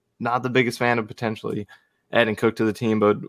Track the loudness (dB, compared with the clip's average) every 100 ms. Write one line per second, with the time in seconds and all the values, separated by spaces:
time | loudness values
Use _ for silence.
0 | _ _ -4 -2 0 0 0 0 0 0
1 | -4 -6 -6 -6 -6 -8 -8 -16 _ _
2 | _ 2 2 2 0 2 -2 0 -2 2
3 | 4 2